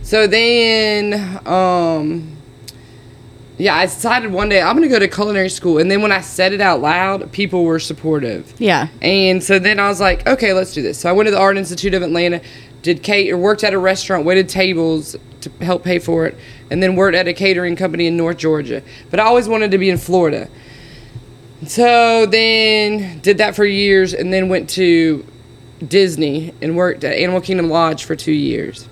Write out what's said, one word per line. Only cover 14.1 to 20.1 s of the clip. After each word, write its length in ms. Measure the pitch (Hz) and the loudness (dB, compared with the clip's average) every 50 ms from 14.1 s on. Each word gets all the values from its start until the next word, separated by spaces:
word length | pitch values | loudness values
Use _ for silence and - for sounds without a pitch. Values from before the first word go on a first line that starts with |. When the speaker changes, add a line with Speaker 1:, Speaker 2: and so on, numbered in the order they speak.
| 190 175 147 | -2 0 2
Speaker 1:
waited 240 | 170 185 190 190 185 | 2 2 2 2 0
tables 680 | - 190 190 190 180 160 165 160 160 156 147 - - - - - - - | 0 0 0 0 0 0 0 0 0 -2 -4 -8 -14 -16 -18 -18 -20 -18
to 100 | - 135 - - | -18 -18 -12 -8
help 220 | 185 170 180 175 - | -4 -4 -4 -2 -2
pay 160 | 180 180 170 | -2 -2 -2
for 260 | - - 165 165 160 | 0 -2 -2 0 -2
it, 100 | - - - - - - - - - | -2 -4 -8 -20 -20 -20 -20 -10 -6
and 100 | - 175 | -2 0
then 140 | 190 185 185 | 0 2 2
worked 200 | 180 196 196 170 | 4 2 4 4
at 120 | 180 185 | 2 0
a 60 | 175 175 | -2 -2
catering 420 | - 196 196 185 175 180 175 175 | 0 0 2 2 2 0 -4 -4
company 320 | - 190 180 160 170 170 | -2 -4 -4 -2 -2 0
in 100 | 165 170 | 0 0
North 200 | 170 165 165 175 | 0 -2 -2 -4
Georgia. 440 | 160 156 156 156 151 143 123 120 - - - - - - - | -2 -2 -2 0 -2 -2 -6 -8 -10 -10 -14 -20 -20 -12 -4
But 80 | - 214 | -2 0
I 40 | 214 | 2
always 240 | 220 240 247 233 | 4 4 2 2
wanted 220 | 208 226 220 214 208 | 0 -2 0 0 0
to 60 | 190 | 0
be 140 | 190 185 190 | 2 2 0
in 60 | 180 - | 0 -2
Florida. 480 | - - | -2 0